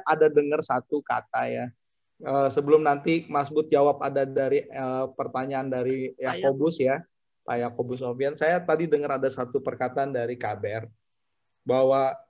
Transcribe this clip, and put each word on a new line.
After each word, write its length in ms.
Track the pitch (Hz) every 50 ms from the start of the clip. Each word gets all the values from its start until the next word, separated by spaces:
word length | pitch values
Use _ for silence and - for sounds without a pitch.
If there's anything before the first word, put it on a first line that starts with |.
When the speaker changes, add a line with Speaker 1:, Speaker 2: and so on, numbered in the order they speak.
| -
Speaker 1:
ada 200 | 156 156 156 156 156
dengar 280 | 147 147 147 143 151 151 151
satu 400 | - 127 127 - - 151 147 -
kata 380 | - 120 110 - - - 120 123 120
ya. 140 | 120 120 123 123 - _ _ _ _ _ _ _ _ -
Eh, 280 | 160 139 135 139 139
sebelum 360 | 135 135 151 143 143 156 156 156
nanti 400 | 147 143 143 143 170 165 165 165
Mas 200 | - 147 143 143
Bud 200 | 143 151 151 -
jawab 320 | - 151 143 143 143 139 -
ada 240 | 143 139 139 139 139
dari, 400 | 135 135 135 135 131 139 143 135
eh, 420 | - 135 135 131 127 127 131 135 131 -
pertanyaan 520 | - 151 127 - 127 131 139 135 131 135
dari 440 | 135 131 127 123 127 135 131 131 127 -
Speaker 2:
Pak 200 | - 131 127 127 139
Speaker 1:
Yakobus 360 | - 135 135 135 147 170 170 -
ya, 240 | 131 127 139 156 - _ _ _ _ _ _ _ -
Pak 120 | - 120 120
Yakobus 400 | 120 120 117 - 127 120 127 127
Novian. 360 | 131 123 120 131 139 139 151
Saya 240 | - 151 160 175 180
tadi 280 | 175 - 160 160 170
dengar 320 | 160 147 143 143 139 139 135
ada 80 | 135
satu 320 | 135 - 135 123 120 127 135
perkataan 560 | 131 131 123 - 127 123 131 143 139 139 135
dari 200 | 120 117 117 123
Kaber 520 | 120 - 107 104 101 107 101 107 113 113 113 _ _ _ _ _ _ _ _ _ _ _ _ _ _ -
bahwa 520 | 131 123 131 131 135 135 135 135 131 - - -